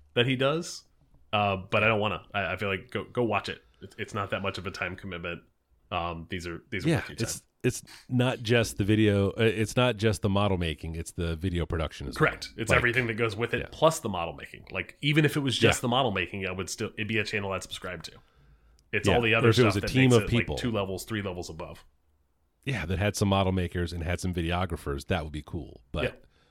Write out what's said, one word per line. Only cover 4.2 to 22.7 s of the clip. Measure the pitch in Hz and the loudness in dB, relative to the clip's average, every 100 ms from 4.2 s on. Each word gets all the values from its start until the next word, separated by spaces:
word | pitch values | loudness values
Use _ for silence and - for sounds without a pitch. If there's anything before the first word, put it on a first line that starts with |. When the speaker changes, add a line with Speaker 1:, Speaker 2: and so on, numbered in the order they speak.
| 98 | -4
Speaker 1:
that | 107 | -2
much | 98 95 | -4 -4
of | 92 | -6
a | |
time | - 90 90 | -6 -8 -8
commitment. | 98 87 87 85 - _ _ _ - | -10 -8 -8 -10 -14 _ _ _ -6
Um, | 90 85 82 82 | -4 -4 -6 -8
these | 92 87 | -8 -6
are, | 82 - | -10 -8
these | 101 147 | -2 0
are | |
Speaker 2:
Yeah, | 143 | 0
Speaker 1:
worth | - | -2
your | - | -6
time. | |
Speaker 2:
it's, | 110 - - _ | -6 -6 -14 _
it's | 127 - - - - | -4 -4 -8 -18 -2
not | 123 127 117 | 0 2 0
just | 110 120 110 - | 2 4 2 0
the | |
video. | 101 107 104 101 98 | 2 6 6 6 2
Uh, | - | 2
it's | 113 98 107 - | 2 2 0 2
not | 123 107 | 2 2
just | 113 98 | 2 2
the | 101 | 2
model | 98 104 90 | 2 2 2
making. | 85 78 80 82 | -2 -4 -6 -8
It's | - | -8
the | - 85 82 | -4 -4 -2
video | 92 85 80 | -2 -2 -2
production | 80 73 - - | -2 -4 -6 -8
as | - | 0
well. | 151 | 0
Speaker 1:
Correct. | - - - | 0 -8 -8
It's | 113 | 0
Speaker 2:
Like, | 123 | 2
Speaker 1:
everything | 120 123 117 | 4 2 0
that | |
goes | 110 113 101 | 0 -2 -2
with | 117 | -4
it, | 120 | -4
Speaker 2:
yeah. | - | -6
Speaker 1:
plus | - 156 156 | 2 2 2
the | 107 | -2
model | 92 82 | -4 -4
making. | 73 - - - | -8 -14 -16 -10
Like, | 95 - - | -8 -8 -4
even | 147 151 | 0 4
if | 147 156 | 4 2
it | |
was | 139 - | 0 4
just | 110 - | 4 4
Speaker 2:
Yeah. | |
Speaker 1:
the | 123 | 2
model | 123 127 | 2 2
making, | 98 85 101 92 | 0 -2 -4 -6
I | |
would | 92 92 | -6 -6
still, | - 104 - | -6 -8 -6
it'd | 104 | -4
be | 110 | -2
a | |
channel | 101 107 98 | -2 -4 -4
I'd | 92 | -6
subscribe | - - 92 85 | -8 -12 -10 -10
to. | - - _ _ - _ _ _ _ | -14 -18 _ _ -20 _ _ _ _
It's | 104 101 | 0 2
Speaker 2:
Yeah, | 90 | 4
Speaker 1:
all | |
the | 117 | 4
Speaker 2:
or | 113 | 6
Speaker 1:
other | 117 | 6
Speaker 2:
if | 110 | 6
it | |
was | 113 98 | 6 4
Speaker 1:
stuff | |
Speaker 2:
a | 95 | 2
Speaker 1:
that | |
Speaker 2:
team | 127 131 | 4 8
Speaker 1:
makes | 117 | 6
Speaker 2:
of | |
Speaker 1:
it, | 98 | 6
Speaker 2:
people. | 117 82 71 | 0 0 -2
Speaker 1:
like, | |
two | 123 | -2
levels, | 107 98 92 - | -2 -2 -6 -6
three | 110 | -4
levels | 98 87 85 | -4 -6 -8
above. | 80 80 87 - _ _ _ _ _ _ _ | -10 -12 -16 -20 _ _ _ _ _ _ _
Speaker 2:
Yeah, | - | -6